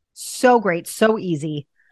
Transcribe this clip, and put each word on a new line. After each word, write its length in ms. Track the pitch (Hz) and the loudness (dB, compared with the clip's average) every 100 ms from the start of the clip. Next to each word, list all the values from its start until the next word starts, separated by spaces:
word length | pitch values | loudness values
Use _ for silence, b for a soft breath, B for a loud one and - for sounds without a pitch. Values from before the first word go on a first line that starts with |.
| _ | _
So 460 | - - - 254 247 | -18 -14 0 4 4
great, 280 | 208 170 170 | 2 -4 -6
so 300 | - 220 220 | 0 2 2
easy. 500 | 180 156 156 147 - _ _ | -2 -4 -4 -8 -10 _ _